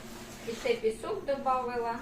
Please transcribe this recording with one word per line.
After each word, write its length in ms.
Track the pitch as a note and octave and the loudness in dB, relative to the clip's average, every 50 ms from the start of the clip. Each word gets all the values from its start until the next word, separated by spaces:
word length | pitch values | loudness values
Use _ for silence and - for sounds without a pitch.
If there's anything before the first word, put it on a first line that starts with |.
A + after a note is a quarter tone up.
| - - - - - - - - - A3+ | -12 -12 -12 -12 -12 -12 -12 -10 -6 -6
і 40 | |
ще 240 | A#3 - - B3 A#3 | -6 -2 2 2 2
пісок 500 | - A3 A3 G#3+ - - E4+ G#4+ F#4+ - | 4 4 2 2 2 -2 -4 -4 -2 0
добавила 760 | C#4 C#4 C#4 C4 C4+ B3+ B3+ B3 A#3+ B3 A#3+ A#3 A#3 A3+ B3 | 0 0 2 4 4 4 4 2 0 0 0 0 0 -2 -2